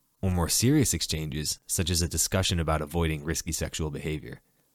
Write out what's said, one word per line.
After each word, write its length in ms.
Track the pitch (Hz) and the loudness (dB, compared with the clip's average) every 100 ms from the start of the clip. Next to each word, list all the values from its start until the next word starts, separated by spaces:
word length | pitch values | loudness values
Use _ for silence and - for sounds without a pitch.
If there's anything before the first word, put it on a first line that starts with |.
| _ _ | _ _
or 100 | 95 | 0
more 200 | 87 80 | 2 2
serious 420 | - 120 151 - | 4 4 4 4
exchanges, 680 | 85 - 80 78 69 76 - - | 0 -2 -4 -4 -4 -4 -6 -4
such 220 | - 90 | -2 2
as 140 | 85 | 2
a 40 | 87 | 2
discussion 540 | 85 - 95 92 87 | 0 2 2 2 2
about 220 | 78 78 | 2 0
avoiding 420 | 73 85 82 76 | 0 0 0 0
risky 280 | 76 78 82 | -2 -4 -4
sexual 380 | 78 78 - 78 | -4 -4 -4 -4
behavior. 520 | 71 76 78 - - _ _ _ | -4 -4 -6 -8 -16 _ _ _